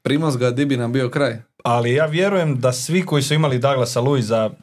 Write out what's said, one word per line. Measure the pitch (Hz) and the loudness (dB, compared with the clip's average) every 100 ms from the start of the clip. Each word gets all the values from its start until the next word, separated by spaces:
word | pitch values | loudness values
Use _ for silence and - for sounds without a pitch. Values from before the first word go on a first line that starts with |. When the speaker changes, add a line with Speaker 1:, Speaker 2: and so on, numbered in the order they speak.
Speaker 1:
Primorska, | - 147 160 127 123 | -2 0 0 0 0
di | 120 | 0
bi | 143 127 | 0 0
nam | 120 | 0
bio | 131 123 | 0 -2
kraj? | 143 131 110 - _ | 0 -2 -4 -14 _
Speaker 2:
Ali | 120 120 120 | 0 0 2
ja | 131 | 2
vjerujem | 156 160 196 196 160 127 | 0 0 0 0 0 0
da | 123 | 0
svi | 123 - 180 | -2 -2 -2
koji | - 147 | 0 -2
su | 139 | 0
imali | 151 151 127 | 0 2 2
Douglasa | 139 135 117 123 | 0 0 0 0
Luiza, | 127 139 107 113 107 - | 0 0 0 0 0 -6